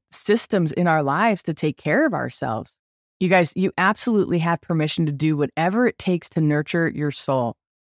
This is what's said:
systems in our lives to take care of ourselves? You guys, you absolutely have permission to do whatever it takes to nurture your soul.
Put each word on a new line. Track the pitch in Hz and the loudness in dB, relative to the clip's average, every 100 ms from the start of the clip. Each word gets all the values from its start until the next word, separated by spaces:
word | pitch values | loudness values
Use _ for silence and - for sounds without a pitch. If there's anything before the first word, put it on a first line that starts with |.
| _ | _
systems | - - 226 - 202 160 | -8 0 0 2 0 0
in | - 175 | 0 2
our | 160 | 2
lives | 139 147 226 196 | 0 0 0 0
to | - | -4
take | 156 156 - | -4 -4 -4
care | - 175 311 | 0 2 2
of | |
ourselves? | 165 123 - 131 110 - _ _ _ _ _ | 0 -6 -6 -4 -4 -8 _ _ _ _ _
You | 180 | 2
guys, | 185 170 - | 4 2 0
you | 190 - | -2 0
absolutely | 185 214 - 214 185 175 | 0 0 0 2 2 0
have | 170 170 | 0 -2
permission | - 165 151 - 156 | -2 -2 0 0 -2
to | |
do | 143 156 151 | 0 0 0
whatever | 143 - 170 208 247 | -2 -2 0 2 0
it | - | 0
takes | - 180 - | -2 -2 -2
to | - | 0
nurture | 156 147 151 175 165 | 2 0 0 0 -2
your | - 147 | -2 -4
soul. | - - 135 117 - _ _ | -4 -2 0 -2 -6 _ _